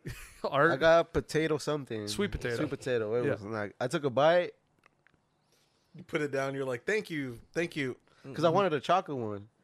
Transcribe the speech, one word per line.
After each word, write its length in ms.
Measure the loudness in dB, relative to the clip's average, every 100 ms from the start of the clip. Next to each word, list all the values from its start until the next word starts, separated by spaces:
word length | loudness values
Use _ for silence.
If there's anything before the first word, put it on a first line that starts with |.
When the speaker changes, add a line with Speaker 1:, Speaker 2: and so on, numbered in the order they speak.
Speaker 1:
<laughs> 400 | -14 -14 -16 -8
Art 280 | -2 4 4
Speaker 2:
I 40 | 6
got 360 | 6 6 4
potato 420 | -2 -2 0 0 0
something. 500 | -2 -4 -4 -6 -4
Speaker 1:
Sweet 240 | -2 -2
potato. 240 | -2 -4 -2
Speaker 2:
Sweet 140 | -4
potato. 440 | -4 -2 0 0
It 100 | 0
Speaker 1:
Yeah. 80 | 0
Speaker 2:
was 100 | -2
like, 320 | -4 -6 -6 -4
I 60 | -4
took 180 | -2
a 60 | -2
bite. 420 | 4 4 4 2 -6 _ _ _ _ _ _ _ _ _ _ _ _ _
Speaker 3:
You 80 | -20
put 200 | -6 -4
it 80 | -2
down. 220 | -2 -2
You're 100 | -4
like, 200 | -4 -4
"Thank 260 | -2 -2 -2
you, 280 | -6 -6 -10 -8
thank 240 | -4 -4 -2
you." 200 | -4 -6 _ _ -12
Speaker 2:
'Cause 100 | 0
I 40 | 2
Speaker 3:
Mm-hmm. 60 | 4
Speaker 2:
wanted 160 | 2
a 60 | 0
chocolate 380 | 2 2 0 -4
one. 300 | -6 -8 -12 _